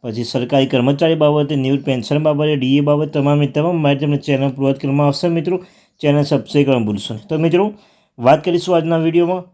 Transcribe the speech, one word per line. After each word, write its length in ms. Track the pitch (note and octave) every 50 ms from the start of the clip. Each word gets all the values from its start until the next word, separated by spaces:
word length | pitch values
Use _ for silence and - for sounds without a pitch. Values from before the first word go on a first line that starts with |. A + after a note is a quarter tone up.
પછી 220 | - B2 G#2+ A#2 A#2
સરકારી 420 | A#2 - C3+ A#2+ A#2+ - C3+ C3+
કર્મચારી 500 | C#3 - B2+ A#2+ C3 C#3+ C#3+ E3+ D#3+ E3
બાબતે, 400 | D3+ D3+ D3 D3 D3+ D3 C#3 D3+
નિવૃત્ત 300 | C#3 C3 C3 C#3 C#3 C3+
પેન્શન 320 | D3 C3 B2+ A2 - C#3+
બાબતે, 380 | D3+ D#3 D#3 D3 C#3+ D3+ D3+ D3+
ડી 220 | C#3 B2+ B2+ C3+
એ 40 | C#3+
બાબતે, 300 | C#3+ D3 D3 D3 D#3 D3
તમામે 360 | D3 D3+ C#3 C#3+ D3 D3 D3
તમામ 280 | C3 - D3 D3+ E3+ F3+
માહિતી 300 | E3 D3+ C#3+ C#3+ C3+ D3+
તમને 120 | D3 D3
ચેનલ 320 | C#3+ D3 D3+ C#3+ C3+ C3+ C#3
પ્રોવાઈડ 260 | B2+ C3+ C3+ C3+ C3+
કરવામાં 300 | C3+ - C#3 C3+ C#3+ D3
આવશે 220 | D3 C#3+ - -
મિત્રો. 360 | F3 E3+ E3 D3+ F3 F3 F3+ F3+ - _ _ _ _ _ _
ચેનલ 220 | - D3 C#3+ D3
સબસ્ક્રાઇબ 440 | D3 D3 D3+ C3 - - - D3 C#3+
કરવાનું 220 | C#3 C3+ B2 A2
ભૂલશો 260 | G#2+ G#2+ F#2+ - - A#2
નહીં. 140 | A2 -
તો 100 | - D#3+
મિત્રો 360 | D3+ D#3+ E3+ E3+ F3+ G3 G#3+ G#3 - _ _ _ _ _ _ _ -
વાત 260 | A#2 B2+ D3 D#3 -
કરીશું 300 | F#3 E3+ E3+ E3+ F3+ F3+
આજના 220 | E3+ D#3 E3 E3+
વીડિયોમાં. 460 | E3 D#3+ E3 D#3+ E3+ F3 E3+ F#3 F#3 F3+ -